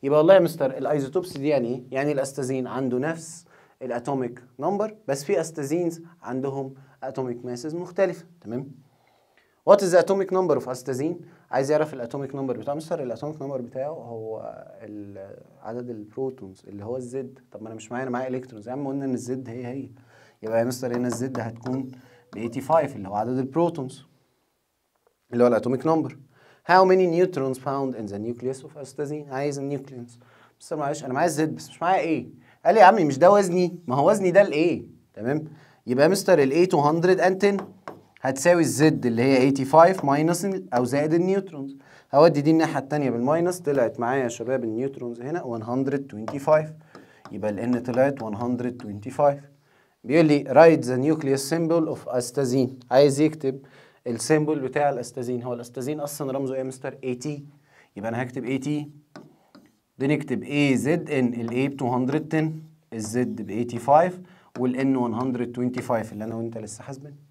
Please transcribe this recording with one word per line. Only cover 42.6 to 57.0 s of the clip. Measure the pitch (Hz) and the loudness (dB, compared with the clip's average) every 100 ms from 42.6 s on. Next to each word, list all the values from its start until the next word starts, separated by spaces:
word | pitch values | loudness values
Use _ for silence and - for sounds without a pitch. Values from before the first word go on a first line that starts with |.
| 156 143 | 2 -2
التانية | 131 151 139 | -2 -2 -2
بالماينس، | 117 123 160 175 175 | 0 0 2 0 -2
طلعت | - 139 113 - | -2 2 0 0
معايا | 120 135 | -2 0
يا | 123 | -2
شباب | 117 117 131 | -4 -4 -4
النيوترونز | 117 110 135 135 123 117 | -2 -4 -6 -6 -12 -10
هنا | 123 170 | -8 -8
one | 131 117 | -6 -8
hundred | 110 123 135 139 135 | -4 -4 -2 -4 -6
twenty-five، | 104 117 143 139 156 156 - _ - - _ - | -12 -10 -6 2 2 2 -12 _ -20 -20 _ -16
يبقى | 107 107 | -6 -4
ال | 101 117 123 | -4 -2 -2
N | 120 | 0
طلعت | 120 135 139 | 2 2 0
one | 110 104 | -8 -6
hundred | 120 120 123 123 | -4 -2 -4 -8
twenty-five. | 110 104 110 120 147 143 - _ _ _ _ _ | -12 -12 -12 2 2 2 -10 _ _ _ _ _
بيقول | - 151 160 | 0 4 4
لي: | 147 | 4
"Write | 139 135 165 151 | 4 8 10 8
the | 123 127 | 2 0
nucleus | 139 156 135 135 - | 0 0 0 -2 -2
symbol | 165 165 170 156 143 | -2 2 0 0 -6
of | - | -4
astazine". | 123 120 - 131 131 127 - - | -4 -2 -2 0 2 0 -2 0
عايز | 127 143 135 | 6 6 6
يكتب | 151 156 135 131 - - - _ - | 2 2 -6 -6 -12 -20 -20 _ -8
السيمبل | 117 - 156 151 156 | -6 2 2 2 -2
بتاع | 131 139 147 | -2 0 0
الاستازين. | 131 120 - 120 123 | 0 -8 -8 -6 -6
هو | 117 | -6
الاستازين | 123 120 - 127 151 | -8 -10 -8 -6 -6
اصلًا | 147 - 143 | -6 -6 -4
رمزه | 131 135 | -4 -4
ايه | 131 | -4
يا | |
مستر؟ | 131 131 139 135 | -6 -8 -12 -8